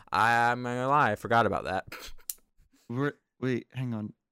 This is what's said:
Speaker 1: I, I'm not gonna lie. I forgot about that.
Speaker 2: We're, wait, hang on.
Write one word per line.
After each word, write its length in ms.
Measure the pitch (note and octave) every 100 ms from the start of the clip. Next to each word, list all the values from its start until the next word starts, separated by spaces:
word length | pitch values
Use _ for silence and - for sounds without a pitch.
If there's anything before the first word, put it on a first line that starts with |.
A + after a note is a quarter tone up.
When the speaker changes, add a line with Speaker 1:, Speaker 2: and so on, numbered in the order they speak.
| -
Speaker 1:
I, 400 | F#2+ A2+ A#2+ A#2+
I'm 100 | B2
not 120 | B2
gonna 140 | B2 C3
lie. 220 | D3 A#2+
I 40 | G#2
forgot 280 | G#2 A#2
about 200 | G#2+ D#2
that. 220 | B1+ F#2+ - - - - - - _ _ _ _ -
Speaker 2:
We're, 260 | B2 C#3+ - _ _
wait, 260 | B2+ A#2 -
hang 200 | C3 B2
on. 180 | A2 G#2 - _